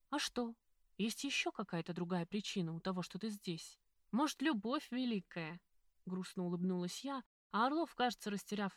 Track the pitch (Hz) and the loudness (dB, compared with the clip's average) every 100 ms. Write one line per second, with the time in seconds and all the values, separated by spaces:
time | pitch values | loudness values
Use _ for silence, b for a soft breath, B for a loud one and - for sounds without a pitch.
0 | - 285 - 247 233 - _ _ _ - | -4 -2 -2 -2 -4 -6 _ _ _ -2
1 | 214 - 277 - 339 - 196 170 165 170 | -2 0 0 0 0 -2 -2 -2 -2 -2
2 | 175 180 165 208 - 196 165 165 190 185 | 0 0 0 -2 -2 0 0 -2 -2 -2
3 | - 185 220 202 185 160 - - _ _ | -2 -4 -4 -4 -4 -6 -8 -18 _ _
4 | _ 233 302 - 302 220 220 294 - 247 | _ 2 2 2 2 2 2 -2 0 0
5 | 247 208 - 175 156 175 _ _ _ _ | 2 0 -2 -4 -6 -8 _ _ _ _
6 | 180 185 180 185 175 175 185 180 180 - | -6 -4 -4 -2 0 2 2 2 0 -4
7 | 269 269 - _ _ 202 254 311 311 - | -4 -6 -8 _ _ 2 4 4 0 2
8 | 247 - 214 202 - 208 196 | 2 2 -2 -4 -2 0 0